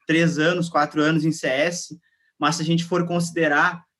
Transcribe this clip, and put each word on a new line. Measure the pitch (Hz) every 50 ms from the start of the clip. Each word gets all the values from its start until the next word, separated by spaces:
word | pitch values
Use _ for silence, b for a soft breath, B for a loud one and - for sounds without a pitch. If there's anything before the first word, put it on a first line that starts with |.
| _
três | - 156 165 170 160 135
anos, | 147 151 170 180 180 170 170
quatro | - 151 147 147 - 151
anos | 147 156 160 160 151
em | 160
C | 151 - -
S, | 143 127 135 156 175 175 175 - - 165 - _ _ _ _ _ _ _
mas | - 147 147 165
se | 175
a | 160
gente | 165 170 165 -
for | - 180 175 170
considerar, | 170 175 175 170 170 - 170 160 151 147 147 170 180 175 175 - _ _